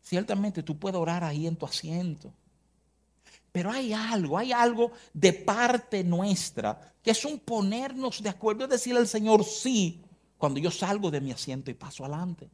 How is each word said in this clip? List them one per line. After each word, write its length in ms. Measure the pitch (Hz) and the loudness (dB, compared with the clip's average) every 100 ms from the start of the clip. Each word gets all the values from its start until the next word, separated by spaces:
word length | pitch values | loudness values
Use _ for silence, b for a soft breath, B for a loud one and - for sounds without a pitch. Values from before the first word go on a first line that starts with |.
Ciertamente 580 | - 175 220 202 202 190 | -2 -2 0 0 0 -4
tú 160 | 151 151 | -6 -4
puedes 240 | 196 185 | -4 -2
orar 220 | 165 175 | 0 0
ahí 240 | 165 147 165 | -2 -2 -2
en 80 | 165 | -4
tu 100 | 143 | -6
asiento. 640 | - 160 165 180 147 - - _ _ _ _ _ _ _ _ b b _ | -6 -6 -4 -4 -8 -14 -20 _ _ _ _ _ _ _ _ b b _
Pero 200 | 180 180 | -4 -4
hay 200 | 247 254 | -4 -4
algo, 460 | 214 220 226 160 165 | -4 -2 -2 0 -2
hay 140 | 247 | 0
algo 400 | 240 240 226 233 B B | 4 4 4 0 B B
de 200 | 156 185 | 4 4
parte 680 | 180 - 214 240 247 - 202 | 4 0 2 4 2 0 -2
nuestra 920 | 175 170 202 185 - - 104 107 - _ | 0 2 2 0 -2 -4 -4 -4 -10 _
que 80 | - | 0
es 160 | 220 285 | 0 0
un 140 | 302 | -8
ponernos 800 | - 233 196 226 269 254 262 - | -4 0 0 -2 -6 -4 -6 -4
de 80 | 208 | -6
acuerdo, 360 | 185 214 214 262 | -2 -2 -2 0
es 40 | |
decirle 300 | 247 247 247 | 0 2 2
al 80 | 240 | 4
Señor, 360 | 220 214 214 | 2 6 6
"Sí", 600 | 208 - 254 240 175 - - - _ _ | 6 -2 0 2 2 0 -18 -20 _ _
cuando 220 | 147 139 | -2 0
yo 120 | 165 | -2
salgo 380 | 165 190 202 190 | -2 -2 -2 -2
de 100 | 147 | -2
mi 100 | 135 | -4
asiento 380 | 120 - 135 131 | -6 -8 -8 -8
y 20 | |
paso 300 | 123 139 - | -12 -14 -14
adelante. 460 | 135 151 180 170 - | -10 -6 -6 -8 -14